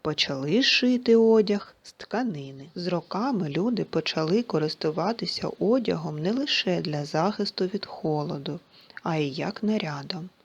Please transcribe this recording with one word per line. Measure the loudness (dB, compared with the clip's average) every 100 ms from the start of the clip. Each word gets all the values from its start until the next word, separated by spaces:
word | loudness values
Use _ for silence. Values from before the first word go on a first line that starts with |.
почали | -2 -2 -2 -2 2 2
шити | 4 4 4 2 6 6
одяг | 8 6 4 0 -2 _
з | -20
тканини. | -20 -6 -4 -2 -4 -8 -12 -14 -8
З | -2
роками | -2 -2 -2 0 0 0
люди | 0 0 0
почали | 0 -2 0 -2 2 2
користуватися | 2 0 0 -2 -2 0 -2 -2 -4 -4 -6 -2
одягом | 2 2 2 -2 -2 -2
не | -2
лише | 0 0 0 2 0
для | 0 -4 -2
захисту | 0 0 0 -4 -2 -4
від | -4 -8
холоду, | -6 -2 -2 -2 -6 -6 -8 _ -20 -20 -8
а | -2 0
й | 0
як | -2 -6 -2
нарядом. | 0 0 -2 -6 -8 -10 -10 _